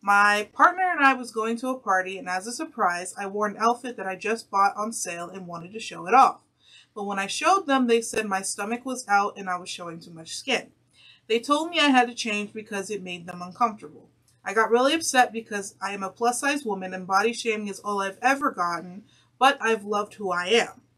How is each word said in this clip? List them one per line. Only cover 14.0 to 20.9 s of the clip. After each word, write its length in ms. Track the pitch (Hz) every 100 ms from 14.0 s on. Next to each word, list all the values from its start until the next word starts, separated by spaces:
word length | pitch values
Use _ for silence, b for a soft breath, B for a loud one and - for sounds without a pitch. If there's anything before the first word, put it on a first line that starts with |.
| - _ _ _
I 80 | -
got 180 | 196 226
really 220 | 233 269
upset 400 | 320 320 262 254
because 420 | 226 226 208 196 -
I 140 | 196
am 80 | 202
a 80 | 190
plus-size 560 | - 233 240 277 285 233
woman 260 | 190 185
and 140 | 185 180
body 260 | 190 220
shaming 360 | 233 233 214 208
is 120 | 190
all 220 | - 202
I've 160 | 196 196
ever 300 | 254 277 285
gotten, 540 | 226 175 170 175 185 b b b _
but 180 | 262 277
I've 280 | 202 220 202
loved 260 | 208 208
who 160 | - 196
I 180 | 175 180
am. 340 | 226 185 - _